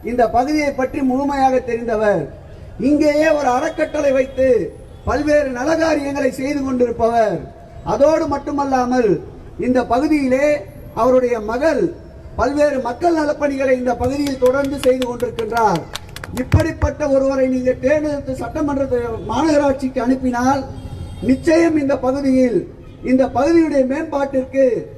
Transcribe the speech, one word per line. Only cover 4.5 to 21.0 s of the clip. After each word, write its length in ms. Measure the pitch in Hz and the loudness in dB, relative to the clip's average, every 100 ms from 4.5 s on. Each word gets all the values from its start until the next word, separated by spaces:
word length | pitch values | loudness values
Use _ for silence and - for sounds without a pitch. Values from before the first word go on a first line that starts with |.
| 226 165 - - - | 2 0 -10 -20 -10
பல்வேறு 460 | - 254 294 294 269 | -4 -2 2 2 2
நலகாரியங்களை 800 | 247 277 330 320 302 277 277 262 | -2 0 2 2 0 -2 -2 -2
செய்து 280 | - 269 294 | -2 -4 -2
கொண்டிருப்பவர். 760 | 262 254 240 226 226 233 214 175 - - - - - | -2 0 0 2 2 2 2 -2 -8 -18 -20 -12 -4
அதோடு 380 | 220 294 320 311 | 4 4 4 0
மட்டுமல்லாமல் 840 | 277 294 285 277 262 247 254 220 156 - - - - | -4 -4 -4 0 0 2 2 2 0 -4 -16 -16 -6
இந்த 220 | 247 254 - | 0 0 2
பகுதியிலே 600 | 240 302 302 262 254 294 294 - - - | 0 2 0 2 2 2 0 -4 -16 -12
அவருடைய 420 | - 240 254 247 233 | 0 2 2 0 -2
மகள் 420 | 208 240 320 262 165 - - - - - | -4 0 0 2 -2 -4 -18 -18 -12 -2
பல்வேறு 420 | 247 285 294 262 | -2 2 2 2
மக்கள் 360 | 233 247 349 330 | -4 0 0 2
நலப்பணிகளை 560 | 294 294 294 269 269 254 | 0 0 -2 0 0 2
இந்த 160 | 247 | 0
பகுதியில் 480 | 240 247 285 285 254 | -2 -2 -2 -2 2
தொடர்ந்து 320 | 254 269 277 277 | 2 2 -2 0
செய்து 260 | 254 254 247 | 2 2 -2
கொண்டிருக்கின்றார். 760 | 240 240 - 214 233 214 165 139 - - - - 220 | -4 -6 -4 -4 0 2 0 -4 -14 -14 -16 -10 -8
இப்படிப்பட்ட 600 | 254 311 320 311 277 262 294 | 0 2 2 -2 -4 -2 0
ஒருவரை 360 | 269 269 262 262 | 2 2 2 0
நீங்க 240 | 254 254 247 | 2 0 0
தேர்ந்தெடுத்து 500 | 254 302 302 285 277 254 | 0 2 0 -4 -6 -8
சட்டமன்ற 480 | - 311 294 277 269 247 233 220 196 | -6 -4 -2 -2 -2 -2 -4 -8 -4
மாநகராட்சிக்கு 720 | 240 320 294 277 269 262 254 | 0 2 4 2 0 -4 -2
அனுப்பினால் 640 | 240 254 254 240 254 277 262 - - - | -2 0 0 0 0 0 -4 -12 -12 -12